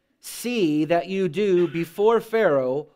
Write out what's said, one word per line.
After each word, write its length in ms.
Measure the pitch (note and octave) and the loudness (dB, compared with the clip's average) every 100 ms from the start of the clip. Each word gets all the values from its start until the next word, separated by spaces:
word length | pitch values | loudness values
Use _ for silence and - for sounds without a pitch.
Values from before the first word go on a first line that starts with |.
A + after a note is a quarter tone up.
| _ _ | _ _
see 640 | - - A#3 A#3+ E3 D3+ | -18 -10 -4 0 0 0
that 240 | D#3 E3+ E3 | 0 0 -2
you 220 | G3 F#3 | -2 -2
do 400 | E3 G#3 F3 E3+ | 0 2 2 2
before 500 | E3 E3+ - G#3+ A3+ | -2 -6 0 2 2
Pharaoh 680 | A3+ A3+ G3 C#3 B2+ C#3+ D3 | 0 0 2 2 0 -4 -8